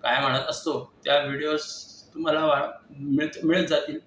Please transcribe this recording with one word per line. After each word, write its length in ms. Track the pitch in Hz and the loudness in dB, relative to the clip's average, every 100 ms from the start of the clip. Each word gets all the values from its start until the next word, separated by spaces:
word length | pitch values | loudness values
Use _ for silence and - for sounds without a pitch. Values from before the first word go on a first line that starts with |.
कायम 220 | 123 127 | 2 2
आणत 240 | 135 131 - | 2 0 -2
असतो, 440 | - 160 139 - _ | -4 -4 -4 -6 _
त्या 140 | 139 143 | 2 2
व्हिडिओज 420 | 139 139 151 151 - - - - - | 2 -4 -2 -2 -4 -12 -14 -20 -18
तुम्हाला 320 | 156 160 156 | -4 0 2
वा-, 260 | 156 143 - - - 143 | 4 2 0 -8 -20 -10
मिळत, 480 | 143 139 156 - | 0 0 0 0
मिळत 200 | 160 180 | 2 2
जातील 340 | 170 151 - - | 2 0 0 -10